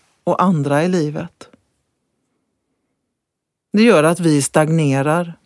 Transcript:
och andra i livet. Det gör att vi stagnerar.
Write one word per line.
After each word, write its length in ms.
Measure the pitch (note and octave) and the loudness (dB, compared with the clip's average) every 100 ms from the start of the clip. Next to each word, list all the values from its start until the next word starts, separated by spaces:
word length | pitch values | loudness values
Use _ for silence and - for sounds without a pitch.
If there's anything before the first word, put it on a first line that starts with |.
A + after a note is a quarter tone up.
| _ _ | _ _
och 180 | - - | -4 0
andra 420 | F#3 D#3+ C#3 C#3+ | 0 0 0 -2
i 40 | F3+ | 0
livet. 600 | F3+ D3+ D#3 F3 _ - _ _ _ _ _ _ _ _ _ _ _ _ _ _ _ _ _ _ _ _ _ _ | -2 -4 -6 -14 _ -20 _ _ _ _ _ _ _ _ _ _ _ _ _ _ _ _ _ _ _ _ _ _
Det 100 | G#3 | 0
gör 220 | A#3 F3 | 4 4
att 160 | D#3 F3 | 2 0
vi 220 | E3+ D3 | 0 0
stagnerar. 960 | C#3 D#3+ D#3 E3 D3 C3+ C#3 D#3+ E3+ D#3+ | 0 0 0 0 0 0 -2 -2 -4 -12